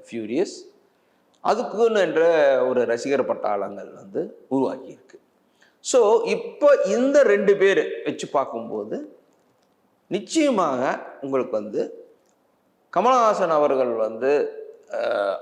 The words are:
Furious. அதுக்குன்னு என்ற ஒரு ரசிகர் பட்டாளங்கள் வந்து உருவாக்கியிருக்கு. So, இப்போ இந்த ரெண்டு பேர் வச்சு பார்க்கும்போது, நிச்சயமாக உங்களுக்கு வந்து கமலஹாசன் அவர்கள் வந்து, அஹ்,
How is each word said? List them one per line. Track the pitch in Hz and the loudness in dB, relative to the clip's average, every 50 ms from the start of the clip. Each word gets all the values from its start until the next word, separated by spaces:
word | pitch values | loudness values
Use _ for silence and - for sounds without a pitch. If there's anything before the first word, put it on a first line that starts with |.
| - - | -18 -12
Furious. | - 117 110 104 113 147 202 - - - - - - _ _ _ _ _ _ _ _ _ _ _ _ _ | -10 -10 -8 -4 -2 -2 -2 -4 -6 -12 -20 -20 -20 _ _ _ _ _ _ _ _ _ _ _ _ _
அதுக்குன்னு | - - 202 214 247 - 190 196 233 226 220 208 | -2 -2 -2 -2 -2 -6 -2 0 0 2 2 2
என்ற | 185 165 151 156 165 170 165 160 147 139 135 127 127 | 0 0 2 2 2 4 4 4 4 4 2 2 2
ஒரு | 127 127 123 120 | 0 0 0 0
ரசிகர் | 110 117 120 120 131 143 131 120 | 0 -2 -4 -2 -2 0 0 0
பட்டாளங்கள் | 107 113 - - 101 104 101 98 101 101 98 95 - - | -2 -4 -4 -2 -2 -2 -2 -4 -6 -8 -12 -14 -16 -18
வந்து | - - 98 101 123 170 208 - - - _ | -20 -20 -10 -8 -8 -8 -8 -10 -18 -8 _
உருவாக்கியிருக்கு. | 127 135 131 104 - - - - - - _ - - - _ _ _ _ _ _ _ _ _ _ _ _ | -2 -2 -2 -2 -4 -8 -12 -18 -20 -20 _ -20 -20 -20 _ _ _ _ _ _ _ _ _ _ _ _
So, | - - - 262 226 202 226 233 233 | -6 0 2 4 4 4 4 2 2
இப்போ | - 202 - - - - - 285 285 285 - - | 0 -4 -4 -6 -10 -4 2 4 6 6 6 4
இந்த | 190 202 233 254 277 277 294 269 | 0 0 0 2 4 4 6 6
ரெண்டு | 214 202 202 208 196 202 | 6 4 4 4 4 4
பேர் | - 185 196 190 160 - - - - - | 4 4 4 4 2 0 -2 -6 -6 -6
வச்சு | 147 147 - - - | -8 -6 -6 -8 -4
பார்க்கும்போது, | - 143 131 - - 117 113 110 107 107 104 107 170 247 302 - - - _ _ _ _ _ _ _ _ _ _ _ _ _ _ _ _ _ _ | -2 -2 -2 -2 -6 -8 -8 -8 -8 -8 -6 -6 -8 -8 -10 -12 -18 -20 _ _ _ _ _ _ _ _ _ _ _ _ _ _ _ _ _ _
நிச்சயமாக | - 202 208 - - 330 302 285 254 202 175 151 135 123 127 151 190 - - - - - | -8 -8 -8 -4 0 0 2 2 2 2 0 0 0 -2 -2 -2 -4 -4 -8 -14 -16 -12
உங்களுக்கு | - 135 135 131 120 120 110 | -8 -4 -2 -2 -2 -2 -4
வந்து | 107 104 104 101 143 - - - - - - _ _ _ _ _ _ _ _ _ _ _ _ _ _ _ _ - | -6 -6 -4 -6 -6 -6 -6 -10 -16 -20 -20 _ _ _ _ _ _ _ _ _ _ _ _ _ _ _ _ -2
கமலஹாசன் | 170 196 240 262 247 233 220 202 175 190 170 | 0 2 2 4 4 4 2 2 2 0 0
அவர்கள் | 160 151 147 143 139 131 131 123 117 | 2 2 2 2 2 0 0 0 0
வந்து, | 113 110 107 113 113 123 135 143 143 107 - - - - - - - _ - | -2 -4 -4 -4 -2 0 0 2 2 0 -2 -6 -10 -16 -18 -20 -20 _ -12
அஹ், | - - 110 117 113 107 101 98 95 - | -8 -6 -4 -2 -2 -2 -2 -2 -4 -6